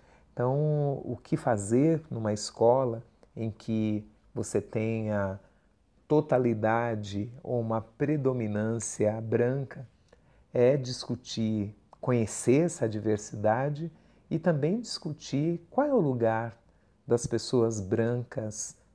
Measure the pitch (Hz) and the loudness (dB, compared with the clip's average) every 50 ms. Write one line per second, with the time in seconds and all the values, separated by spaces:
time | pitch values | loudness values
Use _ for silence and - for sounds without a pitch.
0 | _ _ - - _ _ _ - 123 127 135 143 151 151 151 147 147 143 139 - | _ _ -20 -20 _ _ _ -2 0 0 0 0 0 0 2 2 0 0 -2 -4
1 | - - 123 - - - - 147 - 135 120 104 98 98 113 127 143 160 165 151 | -6 -8 -8 -8 -4 -4 -4 -2 2 2 2 2 2 2 4 4 6 4 4 2
2 | 160 - - 117 110 107 107 104 - - - - 113 113 123 131 135 123 113 117 | -2 -6 -8 -4 -2 -2 -2 -2 -4 -8 -2 4 4 6 6 6 4 0 -2 -6
3 | 123 - _ _ - _ _ - 113 113 107 - - - 113 110 107 107 107 104 | -8 -16 _ _ -20 _ _ -6 -6 -6 -6 -8 -6 -2 0 0 2 0 0 -2
4 | 107 - - _ _ _ _ 117 107 - - 107 98 - - 110 110 113 113 113 | -4 -8 -20 _ _ _ _ -8 -8 -2 -2 -2 -4 -2 -4 -4 -2 -2 -2 -2
5 | 110 107 107 101 98 98 95 98 - _ _ _ _ _ _ _ _ _ _ _ | -2 -2 -2 0 -2 -2 -4 -8 -12 _ _ _ _ _ _ _ _ _ _ _
6 | _ _ 151 151 151 151 151 127 127 120 113 107 104 110 110 117 120 120 113 110 | _ _ 2 2 2 2 2 2 4 2 2 2 2 2 2 2 0 0 -2 -4
7 | 104 101 101 101 104 120 120 131 - - 123 120 117 113 110 113 110 - _ _ | -6 -6 -6 -6 -6 -6 -10 -12 -8 -4 -4 -2 -2 -2 -2 -4 -4 -6 _ _
8 | 147 139 151 151 135 131 131 123 113 107 104 104 107 110 117 117 110 - - - | -2 0 0 0 0 0 0 0 -2 -2 -2 -2 0 0 -2 -4 -4 -8 -2 0
9 | 107 104 107 110 113 113 113 113 120 123 131 139 139 117 - - 127 - _ _ | 2 2 2 0 -4 0 2 2 2 2 2 -2 -4 -8 -10 -14 -16 -18 _ _
10 | _ _ _ _ _ _ _ _ _ _ - 123 120 123 143 147 127 123 127 - | _ _ _ _ _ _ _ _ _ _ 2 4 4 6 4 4 0 -4 -8 -10
11 | - - 120 120 - - - - 113 110 110 107 101 101 107 - _ _ - _ | -6 -6 -6 -6 -6 -10 -4 -2 -2 0 0 0 -2 -4 -6 -12 _ _ -18 _
12 | - - 127 120 113 104 - - - - 120 143 170 175 - - 127 113 107 110 | -2 0 2 2 2 0 -2 -4 2 4 4 4 4 2 0 -2 -2 -2 -2 -2
13 | 104 110 107 104 - - - 110 101 107 107 123 135 147 147 143 165 165 - - | 0 0 0 0 -2 -8 -10 0 2 2 2 2 0 -2 -4 -4 -6 -10 -10 -14
14 | _ _ _ _ _ _ - 160 160 180 165 143 139 156 190 240 240 - - - | _ _ _ _ _ _ -4 0 2 2 2 2 2 0 0 0 -4 -6 -10 -8
15 | - 160 147 - - - - 135 151 165 170 170 - _ - - 277 302 277 247 | -8 -8 -8 -8 -8 -4 -2 0 0 0 -2 -4 -6 _ -2 0 0 2 2 2
16 | 175 143 127 120 113 113 113 113 117 117 - - _ _ _ _ _ _ _ _ | 2 2 2 2 2 2 2 2 -2 -4 -8 -14 _ _ _ _ _ _ _ _
17 | _ - 117 120 - - - 110 - - - 127 117 113 113 110 101 92 113 113 | _ 0 0 0 2 0 -2 -2 -2 0 2 2 2 2 0 -2 -2 -2 0 0
18 | 113 117 120 123 123 - - - 110 107 107 - - - - _ _ _ _ | 2 0 0 -2 -4 -6 -8 -8 -8 -8 -8 -8 -10 -12 -12 _ _ _ _